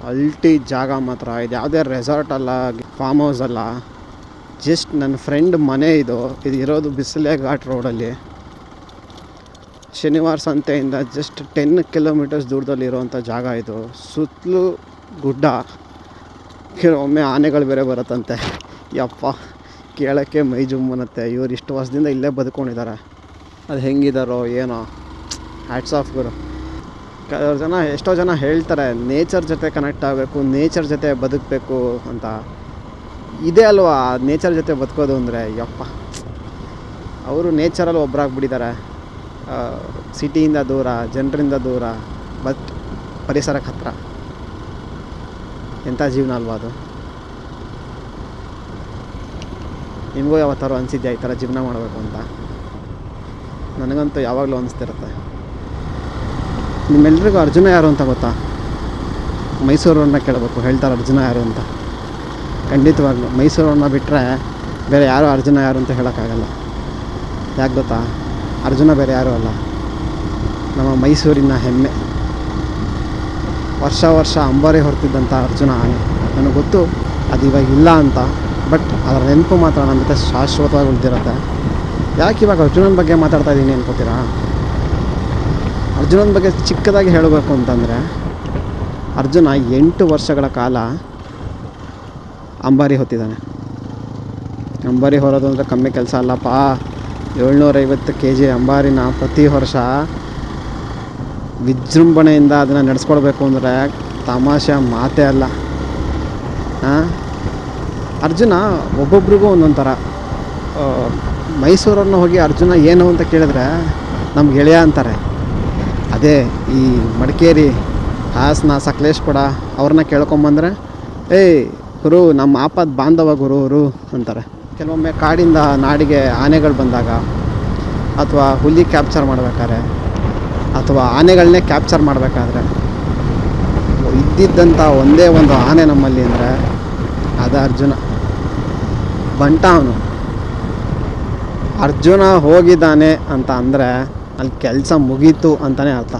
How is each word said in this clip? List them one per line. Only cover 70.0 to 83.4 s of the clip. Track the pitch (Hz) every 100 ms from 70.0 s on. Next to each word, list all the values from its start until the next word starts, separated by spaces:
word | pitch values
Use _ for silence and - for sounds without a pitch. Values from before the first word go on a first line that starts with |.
| - - - - - - - -
ನಮ್ಮ | 131 135
ಮೈಸೂರಿನ | 131 147 156 147 139 131
ಹೆಮ್ಮೆ. | 120 123 135 - - - - - - - - - - - - - - - - - - -
ವರ್ಷ | 139 -
ವರ್ಷ | 165 160 151 -
ಅಂಬಾರಿ | 143 135 151 156
ಹೊರ್ತಿದ್ದಂಥ | 147 135 139 135 127
ಅರ್ಜುನ | 131 123 - 143
ಆನೆ. | 123 120 120 - - - 131
ನನಗೆ | 139
ಗೊತ್ತು | 139 139 196 170 - - - -
ಅದು | 120 135
ಇವಾಗ | 135
ಇಲ್ಲ | 131 135 165
ಅಂತ, | 160 143 127 120 - - - -
but | 156 - - 127
ಅದರ | 135 131
ನೆನಪು | 143 165 185
ಮಾತ್ರ | 165 147
ನಮ್ಮ | 139 131
ಜೊತೆ | 127 139 -
ಶಾಶ್ವತವಾಗಿ | 127 135 - 143 143 139
ಉಳಿದಿರುತ್ತೆ. | 127 127 123 - - - - - - - - - -
ಯಾಕೆ | 170 220 208
ಇವಾಗ | 185
ಅರ್ಜುನನ | 151 160 196 190
ಬಗ್ಗೆ | 160
ಮಾತಾಡ್ತಾ | 165 156 156